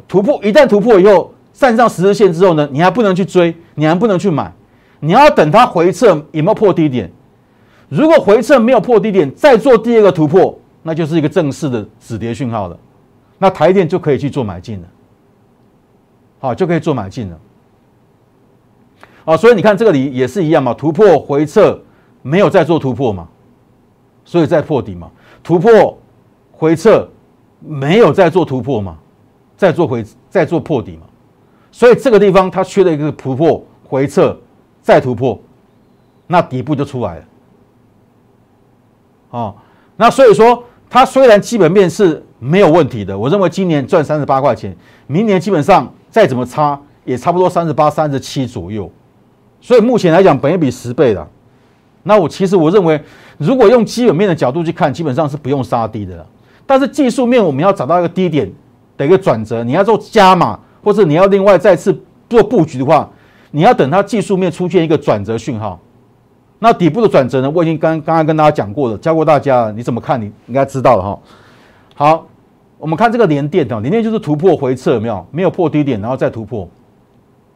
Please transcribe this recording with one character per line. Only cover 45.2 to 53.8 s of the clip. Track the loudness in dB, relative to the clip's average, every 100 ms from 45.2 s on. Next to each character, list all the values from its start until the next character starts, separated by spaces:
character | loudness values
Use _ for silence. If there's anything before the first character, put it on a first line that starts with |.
年 | 0 0
基 | 0
本 | -2
上 | 2 2 2 -14 _
再 | 0 0
怎 | 0
么 |
差 | -6 -2 -2 -4 -12 _
也 | -8 -6
差 | -2
不 | 0
多 | 0
三 | 0
十 | -4
八、 | 0 0
三 | 0 -4
十 | -4
七 | -6 -8 -8
左 | -8 -10
右， | -10 -12 _ _ _ _ _ _ _
所 | 0
以 | 2
目 | 2 0
前 | 2
来 | 4
讲 | 4 2
本 | 0
益 | 0
比 | -2
十 | -4 -10
倍 | -2 0
了。 | 0 -8 _ _ _ _ _ _ _
那 | 0 2
我 | 2
其 | -2 0
实 |
我 | 2 2
认 | 2
为， | 2 -2 -6 -20 -20 _
如 | -2 2
果 | 4
用 | 4